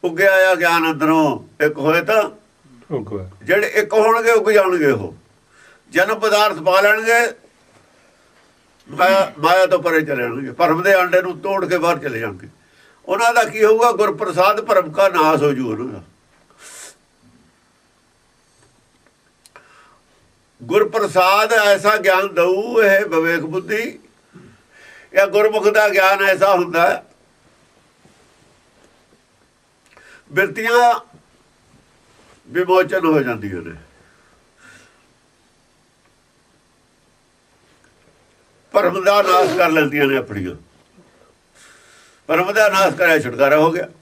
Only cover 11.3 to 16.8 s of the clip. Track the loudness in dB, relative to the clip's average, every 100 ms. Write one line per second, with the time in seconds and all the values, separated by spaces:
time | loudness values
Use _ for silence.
11.3 | -10 -6 -6 -4 -2 -2 -4 -6 -8 -10
12.3 | -12 -20 _ _ _ _ _ -8 -2 0
13.3 | 0 -2 0 2 4 2 2 -2 -2 -6
14.3 | 0 2 0 0 0 0 0 0 2 0
15.3 | 2 0 -2 -6 -8 -10 -14 -20 _ _
16.3 | _ _ _ -20 -20